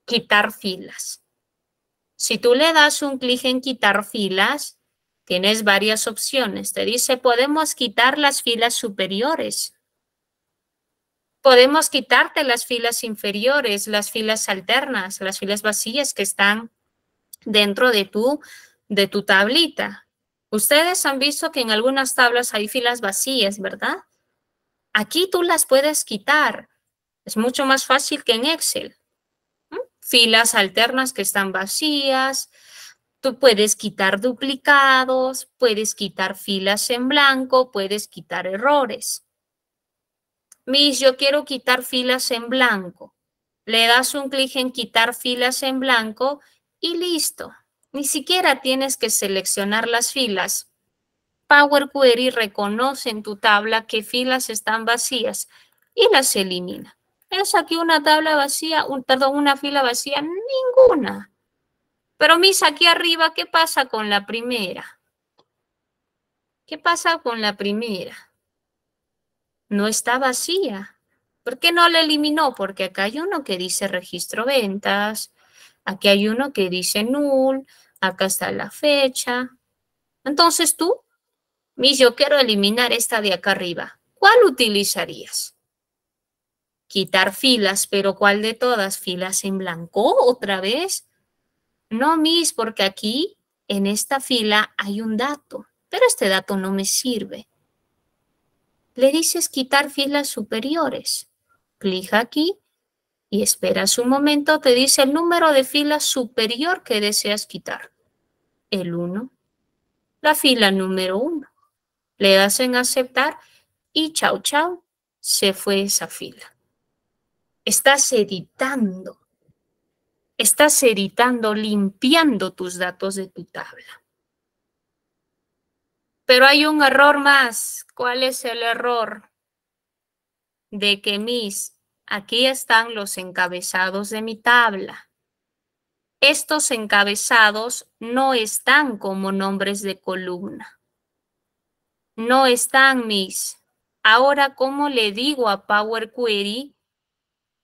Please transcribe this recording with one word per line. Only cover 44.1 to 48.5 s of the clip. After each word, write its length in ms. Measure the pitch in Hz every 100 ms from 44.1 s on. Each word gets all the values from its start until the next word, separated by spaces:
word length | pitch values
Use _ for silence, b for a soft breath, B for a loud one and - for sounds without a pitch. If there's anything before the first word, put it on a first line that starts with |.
un 160 | 294 269
clic 260 | 269 262 269
en 160 | 254
quitar 440 | 254 226 226 226 233
filas 480 | 254 247 247 262
en 160 | 269 262
blanco 600 | 269 240 220 214 262 285 b b _ -
y 160 | 330 339
listo. 560 | 359 330 - - - - _ _ _
Ni 120 | 269
siquiera 560 | 285 311 262 359 359